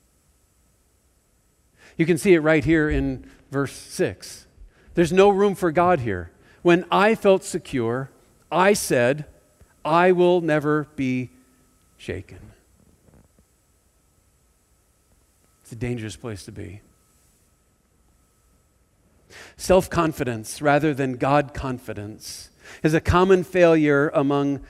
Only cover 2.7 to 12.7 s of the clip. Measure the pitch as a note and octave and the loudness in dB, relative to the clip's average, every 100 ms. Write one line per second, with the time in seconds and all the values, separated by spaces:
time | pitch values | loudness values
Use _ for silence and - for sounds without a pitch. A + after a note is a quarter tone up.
2.7 | D#3+ D3+ C#3 C#3 B2+ - - _ C3+ C3+ | 0 0 -2 -4 -6 -12 -20 _ -6 -6
3.7 | - - - D3+ F#2 - - - - - | -8 -12 -4 -4 -6 -16 -20 -20 -20 -20
4.7 | _ _ - E3+ F#3 G3+ G3 G#3 F#3 F3 | _ _ -2 0 4 4 4 2 0 -2
5.7 | D#3 F3 F3 A#2 F#2 E2+ _ _ _ F3 | 2 2 2 -2 -6 -8 _ _ _ 2
6.7 | E3+ E3+ F3+ G#3 A3+ G3+ F#3+ - F3 - | 2 2 2 2 2 2 2 0 -10 -8
7.7 | C3 A2+ B2 C3+ _ _ _ - D#3+ F#3+ | -4 -4 -4 -8 _ _ _ -6 0 2
8.7 | G#3 - C#3 A#2+ D3 - - _ _ _ | 2 0 0 0 -2 -8 -20 _ _ _
9.7 | _ D3+ E3 F3+ F3+ F3+ F3+ E3 D3+ D3 | _ -2 2 4 4 2 2 0 -2 0
10.7 | D3+ C#3+ - C3 B2+ B2 _ _ _ _ | -2 -4 -6 -4 -4 -8 _ _ _ _
11.7 | _ _ _ - F2+ - F2+ A2 - _ | _ _ _ -12 -12 -14 -20 -20 -20 _